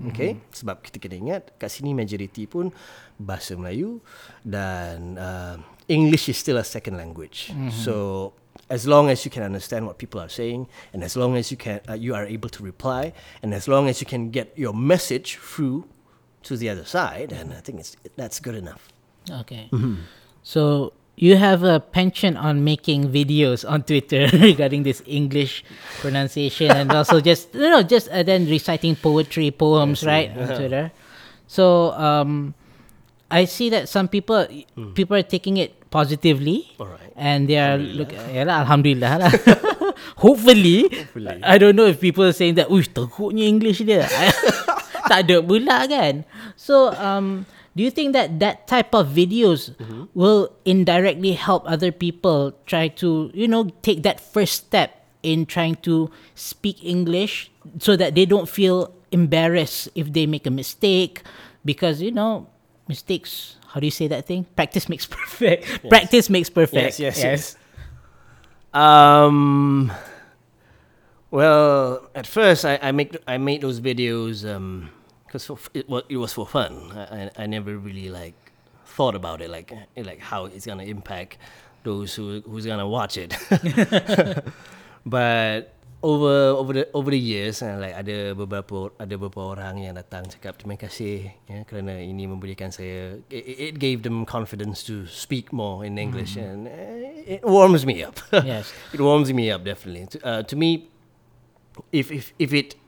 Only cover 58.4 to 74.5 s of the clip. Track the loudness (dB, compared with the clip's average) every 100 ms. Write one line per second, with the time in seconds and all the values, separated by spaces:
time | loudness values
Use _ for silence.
58.4 | 0 0 2 2 0 -8 _ 2 4 4
59.4 | 2 2 0 -4 -10 -8 -4 0 0 -2
60.4 | -4 -4 -6 -2 2 2 0 -6 -20 -20
61.4 | -20 _ -6 -2 -2 -2 -4 -2 -2 -2
62.4 | -8 _ _ _ -12 -10 -6 -6 -6 -14
63.4 | -14 -20 -12 -6 -4 -2 -4 -4 -4 -6
64.4 | -4 -4 -4 -4 -4 -6 -10 -12 -14 -2
65.4 | 2 2 -2 -12 6 6 8 4 4 2
66.4 | 0 2 2 2 0 -2 -6 -2 -2 -2
67.4 | -4 -14 _ -20 -20 -20 -20 _ -20 -20
68.4 | _ _ _ 4 8 12 12 10 8 6
69.4 | 4 4 2 2 0 -4 -12 -20 -20 _
70.4 | _ _ _ _ _ _ _ _ _ 2
71.4 | 4 6 6 4 0 -4 -10 -14 -6 2
72.4 | 6 6 2 -2 0 -2 -2 -8 -8 -4
73.4 | -2 -4 -4 -6 -4 -2 -2 -4 -6 -8
74.4 | -10